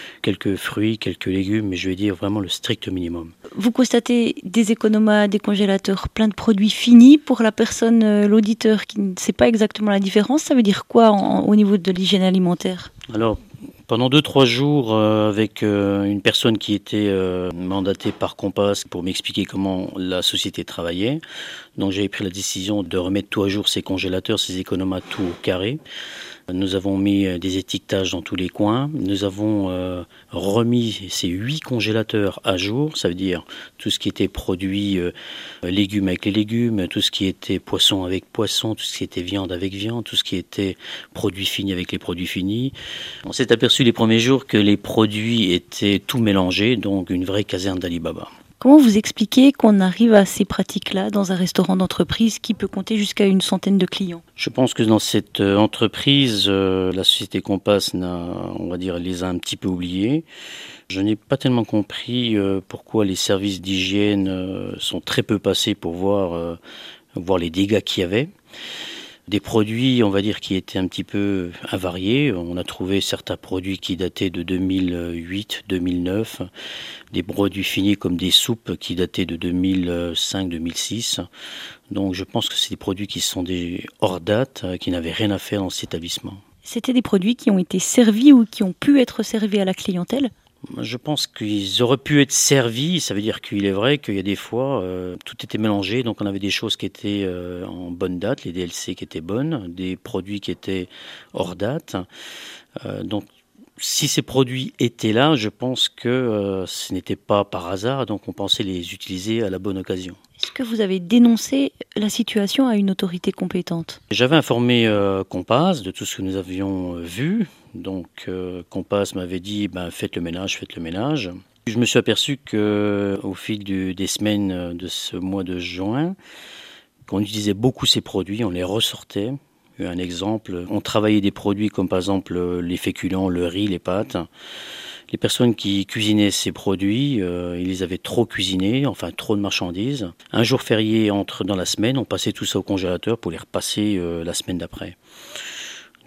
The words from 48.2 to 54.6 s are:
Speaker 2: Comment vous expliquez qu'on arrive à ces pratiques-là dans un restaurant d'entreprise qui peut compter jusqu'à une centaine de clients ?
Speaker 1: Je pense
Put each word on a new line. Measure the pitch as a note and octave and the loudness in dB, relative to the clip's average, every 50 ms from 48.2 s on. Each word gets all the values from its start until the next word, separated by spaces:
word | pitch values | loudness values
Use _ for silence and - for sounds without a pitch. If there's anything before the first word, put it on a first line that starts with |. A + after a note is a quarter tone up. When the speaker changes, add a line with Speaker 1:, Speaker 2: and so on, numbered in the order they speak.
| - - - - - - _ _ | -12 -14 -18 -20 -20 -20 _ _
Speaker 2:
Comment | - B3+ D4 D#4 | 8 10 10 10
vous | C4+ A3+ G3 | 10 8 6
expliquez | G#3+ - - - - G#3 - - B3+ C4 C#4 | 4 2 0 -2 -2 -2 2 6 8 8 8
qu'on | C4+ - - A3 G#3 G3 | 6 6 6 6 6 6
arrive | F#3 F#3 F3 - A#3 A#3 A3 | 4 4 4 4 4 8 8
à | G3+ G3 | 8 6
ces | - - - G3 | 6 2 -2 -2
pratiques-là | - - - F#3+ - - G3 - - - F#3 G3 G#3+ | 0 0 -2 -4 -4 -6 -8 -6 -4 -4 -2 -2 -2
dans | G#3 G3+ G3 F3 | 0 -2 0 0
un | F#3+ | 0
restaurant | F3 F#3 - - F#3+ F3+ - F#3 | 0 0 2 2 2 2 4 2
d'entreprise | F#3 F#3 - - - F3+ - - - A3+ A3 - - | 2 0 0 0 0 0 0 2 2 2 2 2 -2
qui | - - G3+ | -4 -6 -4
peut | - G3+ | -4 -4
compter | - - G3 F#3 - A3 | -4 -4 -6 -4 -2 0
jusqu'à | G#3 G#3 - - - G#3 | 0 0 -2 0 2 4
une | G3 F#3+ F#3+ | 4 4 4
centaine | - - G3 F#3 - G3 G3 | 4 2 0 0 2 2 4
de | F#3+ F3+ | 4 2
clients ? | - - - G3 F3 E3+ E3+ - _ _ | 2 0 -4 -6 -6 -6 -10 -14 _ _
Speaker 1:
Je | - - - | -8 -8 -4
pense | A#2 B2+ | 2 2